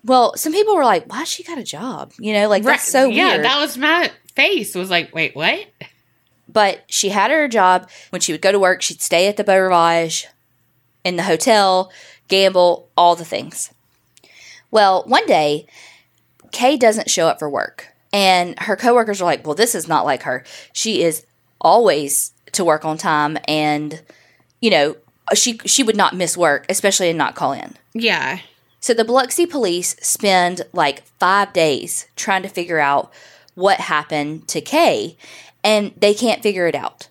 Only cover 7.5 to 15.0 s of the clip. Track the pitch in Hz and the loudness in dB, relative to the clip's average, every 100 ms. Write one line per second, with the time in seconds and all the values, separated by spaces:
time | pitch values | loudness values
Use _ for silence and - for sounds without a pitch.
7.5 | 220 185 185 185 - - 180 - 156 190 | 2 4 2 -2 -20 -12 -6 -4 0 0
8.5 | 202 185 180 - 165 - 175 196 208 202 | 2 2 0 -4 -8 -2 2 2 0 2
9.5 | 190 185 175 165 170 165 160 - _ _ | 2 4 4 4 2 -2 -6 -10 _ _
10.5 | _ _ _ _ _ 180 175 190 165 254 | _ _ _ _ _ -6 -4 -2 0 2
11.5 | 214 196 185 185 - - - _ 190 190 | 4 4 2 -2 -12 -20 -20 _ 2 4
12.5 | 185 175 170 _ - 175 170 165 - 156 | 4 2 2 _ 2 2 2 -4 -8 -8
13.5 | - - _ _ _ _ _ _ _ - | -12 -14 _ _ _ _ _ _ _ -20
14.5 | - _ 220 202 190 | -20 _ 2 4 2